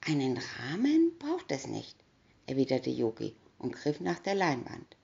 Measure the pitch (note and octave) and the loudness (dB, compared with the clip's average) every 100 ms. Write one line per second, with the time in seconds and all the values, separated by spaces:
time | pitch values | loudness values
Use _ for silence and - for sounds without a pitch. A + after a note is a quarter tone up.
0 | - D3+ C3 B2 - - A#2+ E3 C4 D#4 | 2 2 4 0 -2 -8 -6 0 4 6
1 | E4 E4+ C#4+ F4 - C3+ B2 A2 A#2+ - | 6 2 -4 -4 -2 -4 -2 -6 -8 -16
2 | _ _ _ _ - C3+ C3 C3 C3 B2 | _ _ _ _ -6 0 2 2 0 0
3 | A#2+ A2 A2 - - _ B2+ - - D3+ | 0 -2 -8 -8 -20 _ -8 -4 -2 -2
4 | F3 E3+ - G3 F3+ C3+ A#2 E2+ - - | -2 -4 -2 0 2 0 -4 -12 -16 -20